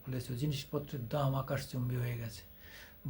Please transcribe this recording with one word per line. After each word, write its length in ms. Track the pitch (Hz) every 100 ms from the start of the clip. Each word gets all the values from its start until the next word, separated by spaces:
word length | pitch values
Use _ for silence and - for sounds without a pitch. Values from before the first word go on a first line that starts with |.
| -
ফেলেছো, 300 | 131 - 123
জিনিসপত্রের 720 | 151 139 - 147 147 143 113
দাম 280 | 147 139 135
আকাশচুম্বী 600 | 131 139 - 127 123 123
হয়ে 220 | 123 120
গেছে। 240 | 117 - - - - - - - 139